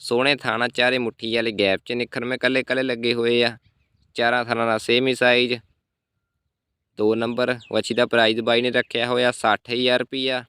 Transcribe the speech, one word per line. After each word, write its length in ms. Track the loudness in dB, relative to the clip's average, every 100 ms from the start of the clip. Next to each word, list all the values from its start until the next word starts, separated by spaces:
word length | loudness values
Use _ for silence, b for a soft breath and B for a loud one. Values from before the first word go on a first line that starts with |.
ਸੋਹਣੇ 340 | -2 0 2 0
ਥਾਣਾ 320 | -2 -2 -2
ਚਾਰੇ 300 | 0 0 0
ਮੁੱਠੀ 380 | -2 -6 -4 -2
ਵਾਲੇ, 160 | -2
ਗੈਪ 300 | 0 0 0 -4
'ਚ 80 |
ਨਿਖਰਵੇਂ 440 | -6 -6 -6 -6 -2
ਕੱਲੇ 260 | -2 0
ਕੱਲੇ 200 | -2 -2
ਲੱਗੇ 300 | -2 -2 -2
ਹੋਏ 300 | 0 2 2
ਆ। 140 | 0 -2 _ _ _ _ _ -2
ਚਾਰਾਂ 280 | 0 0 -2
ਥਾਣਾ 200 | -2 0
ਦਾ 120 | 0
ਸੇਮ 300 | 2 2 2
ਹੀ 80 | 2
ਸਾਈਜ਼। 420 | 4 4 2 -4 -10 _ _ _ _ _ _ _ _ _ _ _ _ -2
ਦੋ 140 | 0 0
ਨੰਬਰ 400 | -2 -2 -4 -4 -4
ਵੱਛੀ 220 | -4 -2
ਦਾ 120 | 0 2
ਪ੍ਰਾਈਸ 340 | 4 4 2
ਬਾਈ 200 | 0 0
ਨੇ 100 | 0
ਰੱਖਿਆ 360 | -2 -2 -2 -2
ਹੋਇਆ 240 | 0 0
ਸੱਠ 380 | 0 0 0 -2
ਹਜ਼ਾਰ 300 | -2 2 0
ਰੁਪਈਆ, 440 | -2 -6 -4 -4